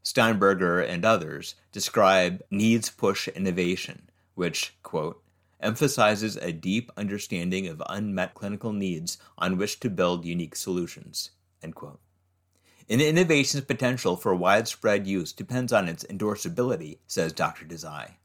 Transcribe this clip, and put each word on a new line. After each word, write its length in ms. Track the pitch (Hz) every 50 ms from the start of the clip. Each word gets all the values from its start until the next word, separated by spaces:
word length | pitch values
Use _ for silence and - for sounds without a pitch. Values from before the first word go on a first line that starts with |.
Steinberger 800 | _ - - 131 113 113 113 98 98 98 98 92 95 87 85 90
and 240 | 80 - 90 85 87
others 480 | 110 113 98 80 73 71 73 80 - - _ _ _
describe 680 | - 104 - - - 113 101 95 95 95 90 87 90 92 - _
needs 400 | 98 101 107 113 117 117 107 -
push 380 | - - - 98 101 - - 95
innovation, 800 | - - 95 95 87 92 90 87 92 - - - - - _ _ _ _ _ _ _
which, 420 | 92 87 85 80 - - - _ _
quote, 400 | - - - 82 76 80 - - _ _ _ _ _ _ _ _
"emphasizes 760 | - 104 113 - 151 135 - - 110 107 107 101 110 110 101
a 160 | - - 87
deep 380 | 85 80 - 92 98 117 117 - -
understanding 720 | - 104 98 101 101 - - - 85 87 90 92 95 95
of 160 | 87 80 76 - -
unmet 460 | 92 101 107 104 98 92 92 95 _
clinical 360 | - 110 98 104 101 - 113
needs 460 | 107 101 98 92 87 78 85 87 - - - - _ -
on 180 | - 92 92
which 240 | 92 101 101 - -
to 80 | - 120
build 380 | 95 85 90 87 90 87 85
unique 280 | 85 87 87 85 76 -
solutions," 760 | - - 98 90 90 85 80 - - - - - - - - _ _ _ _ _ _
end 120 | - 80 78
quote. 260 | - 76 73 71 - _ _ _ _ _ _ _ _ _ _ _ _ _ _ _ _ _ -
"An 100 | 110 127
innovation's 640 | 151 151 156 175 185 160 156 143 135 - - 139 127
potential 500 | - 127 - 131 123 131 123 - 95 87
for 200 | - - 110 92
widespread 720 | 90 87 92 101 107 113 - - _ - 110 104 101 98
use 260 | 95 98 92 82 -
depends 400 | - - 107 - 123 127 127 120
on 160 | 120 104 95 85
its 160 | 82 - - -
endorsability," 880 | - 95 107 107 101 - - 87 85 101 123 127 117 82 80 76 78 _ _
says 260 | _ - 92 85 80
Doctor 320 | 76 - 82 76 - - 78
Desai. 520 | 78 85 80 76 78 76 73 57 50 92 _